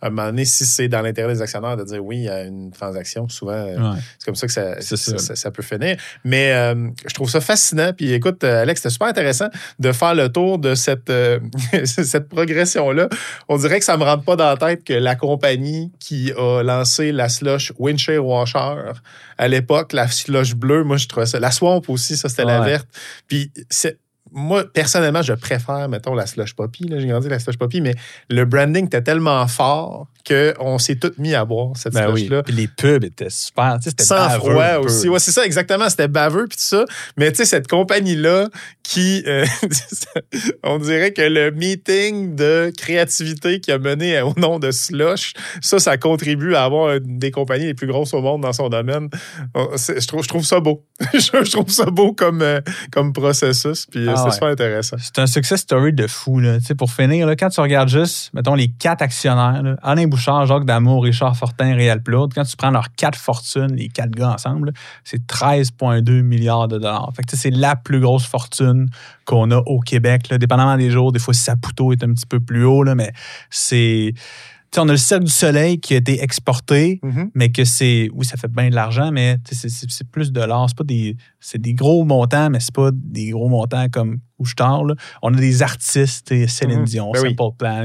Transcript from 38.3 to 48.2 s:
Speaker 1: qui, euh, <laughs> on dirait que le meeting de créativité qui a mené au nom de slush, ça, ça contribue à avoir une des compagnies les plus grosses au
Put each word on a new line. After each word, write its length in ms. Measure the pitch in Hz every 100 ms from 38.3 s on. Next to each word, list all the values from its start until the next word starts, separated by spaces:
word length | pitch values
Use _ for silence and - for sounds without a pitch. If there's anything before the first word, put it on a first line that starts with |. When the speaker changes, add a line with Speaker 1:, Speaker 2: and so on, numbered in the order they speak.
| 185 208 - - -
Speaker 1:
qui, 400 | - 185 185 196 -
euh, 200 | 139 131 -
<laughs> 1000 | 196 147 - - - - - 254 220 -
on 140 | 143 147
dirait 340 | 151 160 196
que 100 | 196
le 280 | 156 156 151
meeting 840 | 151 185 190 - 190 208 208 185
de 380 | 147 147 165 170 170
créativité 840 | - 170 165 - 160 156 175 190
qui 120 | 165
a 60 | 135
mené 420 | 139 143 175 156
au 140 | 127 147
nom 220 | 165 165
de 120 | 135
slush, 600 | 127 - 143 160 196 - - - 180
ça, 180 | - 196
ça 180 | 175 131
contribue 580 | 160 156 151 147 165
à 100 | 160
avoir 300 | 131 151 156 139
une 220 | 127 123
des 120 | 135
compagnies 360 | 135 131 131 160
les 80 |
plus 120 | 127 135
grosses 280 | 131 147
au 60 | 147